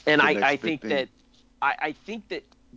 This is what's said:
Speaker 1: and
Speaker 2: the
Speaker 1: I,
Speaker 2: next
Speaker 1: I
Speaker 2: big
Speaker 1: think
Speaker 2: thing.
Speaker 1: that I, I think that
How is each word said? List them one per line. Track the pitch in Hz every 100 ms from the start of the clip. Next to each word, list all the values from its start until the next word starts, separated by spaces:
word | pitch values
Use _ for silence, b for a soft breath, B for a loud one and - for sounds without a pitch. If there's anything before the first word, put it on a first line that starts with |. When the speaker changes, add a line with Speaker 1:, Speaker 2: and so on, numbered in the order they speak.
| -
Speaker 1:
and | 147
Speaker 2:
the | 143
Speaker 1:
I, |
Speaker 2:
next | 113
Speaker 1:
I | 135
Speaker 2:
big | 143
Speaker 1:
think | - 156
Speaker 2:
thing. | 110
Speaker 1:
that | 139 127 _ _ _ _ _
I, | 139 -
I | 151
think | 147 - 226 -
that | 170 - _ _